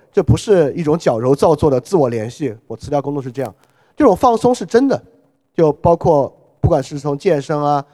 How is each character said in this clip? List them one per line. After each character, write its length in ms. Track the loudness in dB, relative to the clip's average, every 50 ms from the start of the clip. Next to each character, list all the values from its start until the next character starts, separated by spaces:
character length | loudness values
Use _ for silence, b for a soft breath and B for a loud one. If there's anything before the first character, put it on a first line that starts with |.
| b b
这 100 | b -2
不 160 | 2 2 0
是 360 | 0 2 2 2 2 2 0 -2
一 80 | -4
种 160 | -2 -2 -2 0
矫 180 | 0 -2 -2
揉 160 | 0 2 0
造 220 | 2 2 4 2 2
作 160 | 2 2 0
的 100 | 0 0
自 160 | -2 0 0
我 120 | 0 0 0
联 200 | -2 -4 -6 -8
系 240 | -8 -8 -8 -8 -8 -10 _
，“我 100 | -16 -16
辞 140 | -14 -10 -6
掉 100 | -4 -4
工 140 | -4 -4 -8
作 80 | -8
是 80 | -10 -10
这 100 | -10 -8
样”， 140 | -10 -10 -10 _ _ _ _ _ _ _ _
这 80 | 2 2
种 120 | 4 4
放 200 | 4 2 2 2
松 160 | 2 2 0
是 140 | 0 0 -4
真 220 | 0 0 0 2 2
的。 120 | -2 -4 -6 _ _ _ _ _ _ _ _ _ -2
就 180 | 0 0 0 0
包 200 | 0 0 0 0
括 340 | 2 2 2 2 2 0 -2 _ _ _ _ _ -2
不 80 | 0 0
管 140 | 0 0
是 160 | -2 -4 -10 -8
从 180 | -6 -6 -6
健 240 | -2 0 0 0 -2
身 160 | -2 -4 -4
啊， 260 | -2 0 0 -2 -2 -4 _